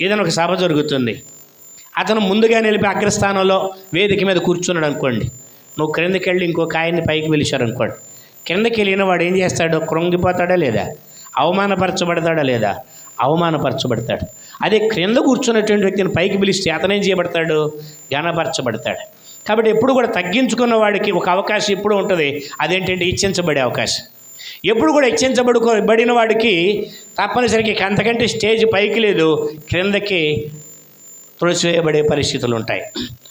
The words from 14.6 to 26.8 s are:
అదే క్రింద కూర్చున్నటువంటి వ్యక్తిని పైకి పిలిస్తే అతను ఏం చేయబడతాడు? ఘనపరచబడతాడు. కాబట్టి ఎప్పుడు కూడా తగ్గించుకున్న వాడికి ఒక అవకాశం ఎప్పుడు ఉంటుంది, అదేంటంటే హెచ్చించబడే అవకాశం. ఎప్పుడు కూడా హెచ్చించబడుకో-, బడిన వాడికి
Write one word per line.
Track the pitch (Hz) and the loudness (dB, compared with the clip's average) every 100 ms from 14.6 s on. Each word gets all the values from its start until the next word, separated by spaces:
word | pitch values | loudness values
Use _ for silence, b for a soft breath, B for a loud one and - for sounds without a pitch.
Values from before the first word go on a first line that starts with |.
అదే | 165 214 214 | 0 0 0
క్రింద | - 180 247 | 0 0 2
కూర్చున్నటువంటి | 320 240 247 226 196 208 | 2 2 2 0 2 2
వ్యక్తిని | 196 190 190 | 2 0 0
పైకి | 160 190 196 | 0 0 2
పిలిస్తే | 202 185 165 | 0 0 -2
అతను | 156 180 | 0 0
ఏం | 202 | 0
చేయబడతాడు? | 185 185 170 170 160 156 151 B B B - | 0 0 0 -2 0 0 -2 B B B -6
ఘనపరచబడతాడు. | 139 170 165 156 - 123 107 113 98 - B B B - | -4 -2 -2 -2 -4 -4 -4 -6 -6 -10 B B B -2
కాబట్టి | 220 220 | 0 2
ఎప్పుడు | 214 262 | 2 2
కూడా | 262 233 | 2 2
తగ్గించుకున్న | 185 175 208 254 - 240 226 | -2 -2 0 0 2 2 4
వాడికి | 208 202 208 | 2 2 0
ఒక | 175 180 | 0 0
అవకాశం | 180 202 214 180 | 0 0 -2 0
ఎప్పుడు | 190 202 208 | 0 0 0
ఉంటుంది, | - 180 147 143 B - | 2 0 0 -4 B -4
అదేంటంటే | 156 185 180 185 175 | -2 -2 -2 -2 -2
హెచ్చించబడే | - 196 185 175 143 | 0 0 0 0 0
అవకాశం. | 127 123 110 - - - - B B B 165 | 0 0 -4 -4 -8 -18 -20 B B B -2
ఎప్పుడు | 220 311 | 2 2
కూడా | 294 254 | 4 2
హెచ్చించబడుకో-, | 214 262 254 247 240 233 220 | 2 0 2 2 2 2 2
బడిన | 196 226 240 | 4 4 4
వాడికి | 233 226 220 233 170 175 208 | 2 2 2 2 2 2 0